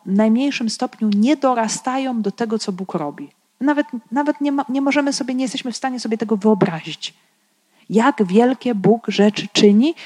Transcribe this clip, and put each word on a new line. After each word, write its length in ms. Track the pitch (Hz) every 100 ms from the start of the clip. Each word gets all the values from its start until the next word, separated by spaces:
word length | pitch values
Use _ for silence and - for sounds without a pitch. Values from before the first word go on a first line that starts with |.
| -
w 100 | 196
najmniejszym 540 | 220 226 277 269 226
stopniu 400 | - 254 - 220
nie 220 | 202 233 302
dorastają 840 | 269 247 220 220 - 262 269 233
do 100 | 202
tego, 260 | - 233 220
co 140 | -
Bóg 220 | 185 185
robi. 360 | 175 147 147 143 _ _ _
Nawet, 260 | 277 285 294 240 -
nawet 280 | 254 294 294
nie 120 | 285
ma, 120 | 277 269
nie 120 | 262
możemy 320 | 277 285 277
sobie, 220 | 277 254
nie 100 | 254
jesteśmy 280 | 262 269 254
w 40 | 220
stanie 240 | 262 254
sobie 180 | 226 220
tego 180 | 214 220
wyobrazić. 800 | 214 208 190 165 160 151 - - _ _ _ _ _ _ -
Jak 340 | 175 277 277
wielkie 500 | 196 196 247 262 247
Bóg 320 | 214 185 220 -
rzeczy 400 | 202 208 208 -
czyni 420 | - 208 208 285 330